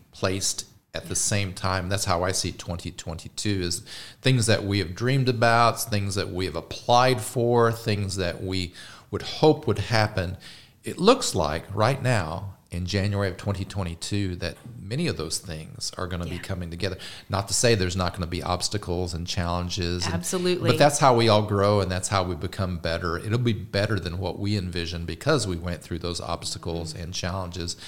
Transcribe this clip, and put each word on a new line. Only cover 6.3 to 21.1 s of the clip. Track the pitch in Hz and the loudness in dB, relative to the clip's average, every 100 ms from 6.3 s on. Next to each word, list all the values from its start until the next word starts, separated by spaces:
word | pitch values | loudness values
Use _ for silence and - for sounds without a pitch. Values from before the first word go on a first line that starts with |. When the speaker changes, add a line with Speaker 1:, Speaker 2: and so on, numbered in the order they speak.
Speaker 1:
we | 87 92 | -2 -2
have | 78 | -4
applied | - - - 120 127 123 | -8 -8 4 6 6 2
for, | 110 127 120 120 113 | -2 0 2 6 4
things | 113 - 101 98 92 | 2 -2 -2 -2 -2
that | 87 82 | -2 -2
we | 92 95 90 - - - - | -2 -2 -2 -6 -18 -20 -8
would | 101 | -8
hope | - - 156 151 - | -6 4 6 6 2
would | 101 | -2
happen. | 95 113 107 - 87 92 - - - _ | 2 2 2 0 -4 -6 -14 -20 -20 _
It | - - | -10 0
looks | 190 262 - | 4 4 4
like | 101 76 80 - | 0 0 0 -4
right | 101 107 139 | 0 2 2
now | 131 117 80 82 98 - _ | 0 0 0 -4 -8 -14 _
in | 87 90 | -6 -2
January | 101 101 101 98 | 0 0 0 -2
of | 87 | -2
twenty | - 92 98 | -4 -4 -4
twenty-two | 104 87 85 - 101 98 87 | -4 -4 -6 -4 -2 -2 -4
that | 87 - - - | -6 -8 -16 -14
many | 95 127 170 | -8 -4 -2
of | 120 | -2
those | 80 - | -4 -6
things | 90 78 80 - - - | -6 -10 -10 -10 -10 -6
are | 90 | -6
gonna | 87 87 | -4 -6
be | 87 | -6
Speaker 2:
Yeah. | |
Speaker 1:
coming | - 92 85 | -6 -6 -6
together. | 85 95 85 - - - | -6 -6 -6 -12 -16 -4
Not | 98 101 | -2 0
to | - | 2
say | 120 | 4
there's | 113 92 92 | 4 2 0
not | 87 | -2
gonna | - 85 | -2 -4
be | 87 | -4
obstacles | - 90 - - - 87 90 80 | -2 -2 0 -4 -2 -2 -2 -4
and | 87 | -6
challenges | - 85 87 90 92 85 90 87 | -2 -2 -2 -2 -2 -2 -2 -2
and | |
Speaker 2:
Absolutely. | 175 175 185 180 180 170 | -4 -2 -2 0 0 2
Speaker 1:
but | 156 | 6
that's | 147 147 | 6 8
how | 139 | 6